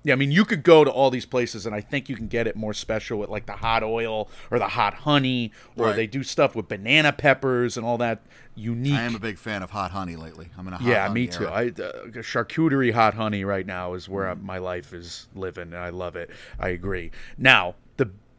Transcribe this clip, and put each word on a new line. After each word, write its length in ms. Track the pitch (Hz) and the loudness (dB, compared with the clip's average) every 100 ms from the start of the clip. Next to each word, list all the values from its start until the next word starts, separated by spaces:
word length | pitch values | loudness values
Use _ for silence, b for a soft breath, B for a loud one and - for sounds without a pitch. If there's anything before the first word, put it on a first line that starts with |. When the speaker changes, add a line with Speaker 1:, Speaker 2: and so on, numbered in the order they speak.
Speaker 1:
yeah, 80 | 147 | -2
I 40 | 131 | 0
mean, 120 | 139 | 2
you 120 | 165 | 2
could 200 | 214 180 | 2 2
go 200 | 180 156 | 8 10
to 80 | 139 | 10
all 180 | 127 135 | 8 2
these 160 | 127 - | 2 -2
places, 400 | 127 120 110 107 | -2 -2 -4 -6
and 80 | |
I 60 | 107 | -6
think 300 | - 139 135 | -4 -6 -6
you 80 | 110 | -8
can 100 | 110 | -4
get 200 | 117 113 | -2 -2
it 100 | 104 | -2
more 160 | 107 | -6
special 440 | 104 - 110 - 107 | -6 -4 -6 -4 -6
with, 120 | 101 | -4
like, 160 | 104 - | -6 -8
the 80 | 98 | -6
hot 260 | 113 113 | 0 0
oil 480 | 110 113 113 110 101 B B | 0 -2 -2 -4 -6 B B
or 80 | 120 | 0
the 80 | 98 | 0
hot 260 | 123 104 | 2 2
honey, 600 | 104 151 143 131 123 113 b b - | 2 2 2 2 0 -4 b b 0
or 80 | 110 | 2
Speaker 2:
Right. 100 | 104 | 2
Speaker 1:
they 100 | 113 | 0
do 160 | 135 | -4
stuff 320 | 123 - 139 | -4 2 2
with 140 | 117 92 | 2 -6
banana 460 | 101 110 151 151 | -6 2 4 4
peppers 640 | - 143 135 135 123 120 120 | 4 4 4 2 2 0 -2
and 80 | 113 | -4
all 120 | 117 | -2
that 240 | 117 113 - b b - | 0 -2 -8 b b -10
unique 360 | 110 117 135 | -6 -2 0
Speaker 2:
I 100 | 139 | 0
am 120 | 120 113 | 0 -4
a 40 | |
big 180 | 110 92 | -6 -8
fan 260 | 113 101 | -6 -6
of 80 | 90 | -6
hot 200 | 104 92 | -6 -4
honey 260 | 98 90 82 | -4 -8 -10
lately. 320 | 80 78 82 - | -14 -16 -18 -14
I'm 100 | 92 | -12
in 60 | |
a 40 | 90 | -4
hot 60 | 120 | 2
Speaker 1:
Yeah, 220 | 107 95 | 2 2
Speaker 2:
honey 140 | 113 | 0
Speaker 1:
me 60 | 123 | -2
too. 180 | - 90 | -4 -4
Speaker 2:
era. 80 | |
Speaker 1:
I, 140 | 98 120 | -2 -2
uh, 400 | - 90 60 113 113 | -4 -10 -10 -14 -14
charcuterie 720 | - 123 113 - 160 139 123 | -4 -4 -2 2 2 4 4
hot 220 | 117 110 | 6 4
honey 320 | 104 107 104 98 | 4 -2 -2 0
right 200 | 98 95 | -2 -4
now 280 | 90 90 | -6 -6
is 160 | 92 92 | -8 -8
where 180 | 98 95 | -6 -4
I, 40 | |
Speaker 2:
Mm. 100 | 90 | -6
Speaker 1:
my 140 | 95 92 | -8 -8
life 340 | 90 90 87 | -6 -8 -10
is 360 | 87 85 - - | -14 -14 -16 -16
living, 380 | 95 92 87 85 | -10 -10 -10 -12
and 60 | 87 | -10
I 140 | 87 | -8
love 260 | 90 87 87 | -8 -8 -8
it. 120 | 82 B B B | -12 B B B
I 100 | 92 | -4
agree. 420 | 90 95 92 82 B B - | -4 -4 -4 -6 B B 2
Now, 380 | 131 117 90 - - - | 6 6 4 -6 -12 -2
the, 120 | 113 92 _ | -2 -2 _